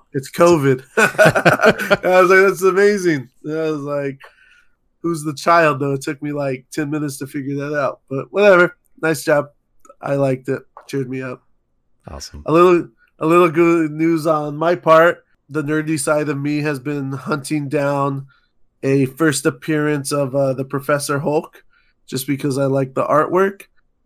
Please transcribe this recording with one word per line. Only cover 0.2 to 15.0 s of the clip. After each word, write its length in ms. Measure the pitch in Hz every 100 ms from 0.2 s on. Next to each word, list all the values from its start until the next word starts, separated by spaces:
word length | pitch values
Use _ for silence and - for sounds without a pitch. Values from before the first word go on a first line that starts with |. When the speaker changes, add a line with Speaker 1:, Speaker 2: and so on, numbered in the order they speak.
| 135
Speaker 1:
covid." 540 | - 175 170 135 127 -
<laughs> 20 | -
Speaker 2:
<laughs> 1040 | 214 - 208 - 165 - 214 - - 202
Speaker 1:
And 120 | 175
I 60 | 185
was 100 | 180
like, 100 | 190
"That's 220 | 196 160
amazing." 680 | 190 185 202 208 180 147 120 _
And 140 | 151 156
I 120 | 160
was 100 | 151
like, 400 | 143 143 139 135 - _ _ _ _ _ _ _
"Who's 240 | 165 165
the 100 | 151
child, 460 | 139 170 170 156 139
though?" 140 | 143
It 80 | 135
took 200 | 156 143
me, 100 | 147
like, 340 | 147 139 131 _
ten 200 | - 147
minutes 280 | 151 147 135
to 80 | 135
figure 300 | 147 135 139
that 200 | 143 147
out. 240 | 131 - _
But 240 | 135 -
whatever. 440 | 190 208 180 170 - _ _
Nice 240 | 160 151
job. 240 | 160 147 139 _ _ _ - _
I 140 | -
liked 340 | 139 135 131 135
it. 140 | 131 - - -
Cheered 220 | 139 123
me 140 | 131
up. 200 | 131 127 _ _ _ _ _ _ -
Speaker 2:
Awesome. 360 | 69 - 76 -
Speaker 1:
A 60 |
little, 360 | 160 180 175 - _ _ _
a 80 | 156
little 240 | 175 175
good 400 | 156 170 170 156
news 360 | 151 165 165 156
on 300 | 151 147 147
my 200 | 165 175
part. 480 | 165 160